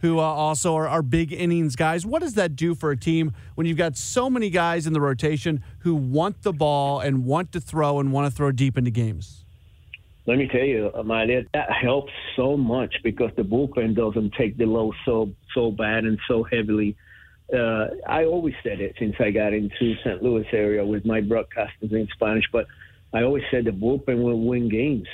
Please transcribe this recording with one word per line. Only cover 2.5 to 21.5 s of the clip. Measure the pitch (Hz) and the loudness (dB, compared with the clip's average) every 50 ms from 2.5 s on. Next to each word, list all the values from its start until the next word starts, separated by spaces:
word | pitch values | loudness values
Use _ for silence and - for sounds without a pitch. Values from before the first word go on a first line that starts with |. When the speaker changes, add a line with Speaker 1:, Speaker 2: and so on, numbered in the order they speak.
| 151 | 0
Speaker 1:
do | 127 160 170 170 | 0 0 0 0
for | - - 156 143 | 0 0 -2 -2
a | |
team | 123 - 165 165 165 160 156 110 - - - - | 0 0 0 2 2 2 0 -2 -6 -12 -16 -6
when | - 160 | -4 -2
you've | 165 165 147 | -2 0 0
got | 175 165 139 | 0 0 -2
so | - - - - 247 247 269 | -6 -8 -2 0 0 2 2
many | 254 254 226 202 | 0 0 0 0
guys | 170 175 170 175 170 170 160 | 2 2 2 2 0 0 -2
in | 160 160 | 0 0
the | 156 | 2
rotation | 147 143 135 117 - 151 156 147 - 175 160 139 - - - - | 2 2 0 2 0 0 0 0 0 -2 -2 -2 -4 -8 -16 -4
who | - 175 165 | -2 0 0
want | 156 139 127 127 147 165 196 208 - - | 2 0 0 2 2 2 2 -2 -2 -2
the | 208 185 | -2 0
ball | 147 156 147 147 143 139 139 139 143 | 2 2 2 2 2 2 0 0 0
and | - 143 135 131 127 | 0 0 0 0 0
want | 123 139 160 180 - - | 2 0 0 0 -2 -8
to | 180 | -10
throw | - - - 156 156 143 143 143 | -10 -6 -2 0 2 2 2 2
and | 139 139 135 | 0 0 0
wanna | 139 143 143 | 0 0 0
throw | 135 - 147 139 135 | 0 0 0 0 2
deep | 120 135 135 123 - | 2 2 2 2 0
into | 123 123 113 | 0 0 0
games? | 120 117 110 107 80 90 - - - - - - - - - - - - - - - - - - _ - | 0 0 -2 -2 -6 -10 -12 -16 -20 -20 -20 -20 -20 -20 -20 -20 -20 -20 -20 -20 -20 -20 -20 -20 _ -2
Speaker 2:
Let | - 120 131 | 0 2 2
me | 139 | 2
tell | 131 - 127 131 | 2 2 2 2
you, | 139 135 110 107 101 - | 2 2 0 0 -2 -4
Amalia, | - 110 107 113 113 110 110 123 127 117 - - | -4 -4 -2 0 0 2 2 2 0 0 -2 -4
that | 147 147 - - | -4 -2 -2 -2
helps | - - 123 131 143 139 139 - - - - - | 0 0 2 0 0 -2 -4 -12 -14 -12 -10 -4
so | - 127 131 143 | -2 0 2 2
much | 143 135 113 117 127 123 104 - - - | 2 2 2 2 0 -2 -2 -4 -2 -2
because | 117 104 - 123 113 - | -2 0 0 -2 -2 0
the | - 110 | -2 -2
bullpen | 95 104 120 143 135 - - 117 113 110 | 0 2 0 0 0 0 -2 0 0 2
doesn't | 101 117 107 104 113 107 101 - | 2 0 0 0 0 -2 -2 0
take | - 123 110 110 | 0 -2 -2 0
the | - 117 | 0 0
load | 110 110 117 113 110 104 - - | 2 2 2 0 -2 -2 -4 -2
so, | - 120 113 113 101 95 - _ - - | 0 0 0 0 -2 -4 -12 _ -6 -2
so | 131 117 117 107 | 0 0 0 0
bad | 101 113 107 110 113 110 | -2 -2 0 0 0 0
and | 110 110 104 - - | 0 -2 -2 0 0
so | 123 113 113 | 0 0 0
heavily. | - - 117 110 107 107 107 107 104 101 - - - - - - - - - _ _ - | 0 0 -2 0 0 2 2 2 0 -2 -6 -12 -20 -20 -20 -20 -20 -20 -20 _ _ 0
Uh, | 127 117 113 113 110 107 - - 381 - - | 0 2 2 0 0 -2 -2 -4 -8 -6 -2
I | - 156 165 | 0 2 2
always | 160 165 175 165 156 131 - - | 2 2 2 0 -2 -4 -4 -6
said | 117 101 95 | -6 -4 -4
it | 101 98 95 - | -6 -6 -4 -4
since | 120 107 101 - | -4 -4 0 0
I | 123 107 101 | 0 2 2
got | 110 107 104 101 | 2 2 2 0
into | 107 104 101 - - 127 117 110 104 - | 0 -2 -2 -2 0 0 0 0 0 -4
Saint | 127 101 87 101 | -4 -4 -2 0
Louis | 123 120 113 107 - - | 0 0 0 0 0 0
area | 110 104 104 104 107 101 | 0 2 2 2 2 0
with | 101 107 104 98 | 0 -2 -2 0
my | 110 113 110 | 0 0 0
broadcasters | 107 101 113 113 104 - | 2 2 0 0 0 -2